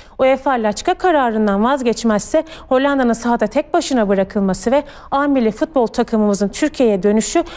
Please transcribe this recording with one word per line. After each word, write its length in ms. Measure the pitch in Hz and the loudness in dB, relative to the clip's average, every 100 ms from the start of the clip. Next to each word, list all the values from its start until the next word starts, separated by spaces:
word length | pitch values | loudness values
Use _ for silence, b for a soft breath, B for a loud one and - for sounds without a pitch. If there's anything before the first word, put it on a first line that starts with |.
| B - | B 0
uefa 320 | 262 269 285 | 2 2 0
laçka 420 | 254 214 202 - | 0 -2 -2 -4
kararından 720 | 359 370 302 247 220 214 196 | 0 2 2 2 0 0 2
vazgeçmezse 800 | 233 277 233 220 233 208 - 320 320 B B | 0 0 -2 -2 0 -2 0 -2 -2 B B
Hollanda'nın 440 | 254 277 277 240 | 0 2 0 0
sahada 340 | 233 240 240 208 | 0 -2 0 0
tek 260 | 277 302 | -2 -2
başına 360 | 349 - 262 202 | -2 0 0 2
bırakılması 600 | 196 190 208 196 185 233 | 0 0 -2 -2 -2 0
ve 120 | 277 294 B B | 0 -2 B B
A 160 | 277 285 | -2 0
milli 240 | 269 220 | 2 0
futbol 360 | 208 233 269 220 | -2 -2 0 0
takımımızın 600 | 226 233 226 208 196 202 | -2 -2 0 0 0 -2
Türkiye'ye 560 | - 302 - 240 196 | -2 -4 2 2 2
dönüşü 400 | 202 214 - 339 330 | 2 2 0 -2 -4